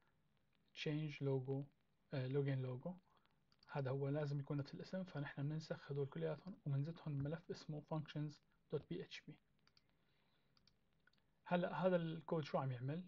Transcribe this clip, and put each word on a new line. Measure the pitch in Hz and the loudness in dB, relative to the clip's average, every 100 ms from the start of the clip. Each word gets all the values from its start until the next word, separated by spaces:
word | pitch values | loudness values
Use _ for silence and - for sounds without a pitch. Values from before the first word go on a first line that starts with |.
| _ _ _ _ _ _ _ | _ _ _ _ _ _ _
تشينج | - - 151 156 143 | -6 0 0 0 0
لوجو، | 139 135 127 135 143 - _ _ _ | 2 2 2 -2 -4 -10 _ _ _
آه، | 139 127 | -2 2
لوجين | 139 139 135 | 4 4 2
لوجو. | 127 127 170 180 - - - _ _ _ - | 0 -2 -6 -8 -12 -20 -20 _ _ _ -6
هذا | 147 131 | -2 0
هو | 139 139 | 2 2
لازم | 147 147 143 | 2 2 0
يكون | 135 147 | 2 0
نفس | 139 | 0
الاسم، | - - 190 | -6 -6 -4
فنحن | 180 147 - - | -4 -4 -4 -2
بننسخ | 143 156 160 170 - | 0 0 -2 -6 -2
هذول | 143 135 | 0 0
كلياتهم | 165 160 147 - 202 - | 0 0 -2 -6 -6 0
وبنزتهم | 139 147 165 - 143 | 2 2 -2 -2 0
بملف | 139 165 - | 0 -2 -4
اسمه | - - 151 | -6 -6 -6
functions | 147 156 151 156 151 151 - _ _ 151 | -2 -2 -2 -2 -2 -4 -16 _ _ -4
dot | |
P | - 170 | -2 -6
H | - - - | -6 -10 -12
P. | 143 _ _ _ - _ _ _ _ _ _ _ _ - _ _ _ _ _ _ _ - | -16 _ _ _ -20 _ _ _ _ _ _ _ _ -20 _ _ _ _ _ _ _ 0
هلا | 180 180 - 185 | 2 2 4 6
هذا | 180 | 6
الكود | 165 160 - 165 | 4 -2 0 0
شو | 143 175 | 2 2
عم | 135 | 2
يعمل؟ | 123 131 160 | 0 -2 -4